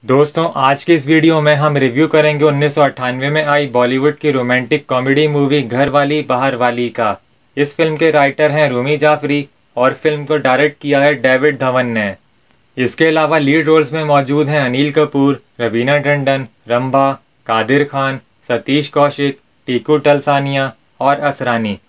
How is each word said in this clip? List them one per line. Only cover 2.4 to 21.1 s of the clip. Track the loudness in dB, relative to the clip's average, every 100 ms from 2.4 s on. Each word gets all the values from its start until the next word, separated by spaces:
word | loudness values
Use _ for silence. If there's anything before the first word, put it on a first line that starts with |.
उन्नीस | 2 2 0
सौ | 2
अट्ठानवे | 0 0 -6 -4 -2
में | -2
आई | 0 0 0
बॉलीवुड | 0 0 2 0 0
की | -2
रोमांटिक | -2 0 -2 -2 -4 -2
कॉमेडी | -4 0 2 2
मूवी | 0 0 0
घर | -2 -2 0
वाली | 0 0 -2
बाहर | -2 -2 -2 0
वाली | -2 -2 -4
का। | -2 -4 -4 _ _ _ -4
इस | -4 -2
फिल्म | -2 0
के | 2
राइटर | 2 2 2 0
हैं | 2 0
रूमी | 0 -2 0
जाफरी | 2 0 0 -4 -4 _ _ 0
और | 0 0
फिल्म | -4 -4
को | -2 -2
डायरेक्ट | 0 2 0 -2
किया | -2 2
है | 2 2
डेविड | 0 2 2 0
धवन | -2 0 -2
ने। | -2 -4 -6 _ _ _ _ _ -4
इसके | -4 0 2
अलावा | 2 2 0
लीड | 2 0 2
रोल्स | 2 2
में | -4
मौजूद | 0 0 2 0 0
हैं | 0
अनिल | -2 0 0
कपूर, | 0 0 2 0 0 _ _
रवीना | -4 -2 0 0
टंडन, | 0 -2 0 -2 -4 _ -4
रंभा, | -4 0 0 0 -2 _ _ -4
कादिर | -4 0 0
खान, | 0 -2 -4 -6 _ _ _
सतीश | -6 -2 -2 -2
कौशिक, | 0 0 0 -4 -4 _ _ -6
टीकू | -6 0 0
टलसानिया | 2 0 2 -2 0 -4 -4 -8 _ _
और | -2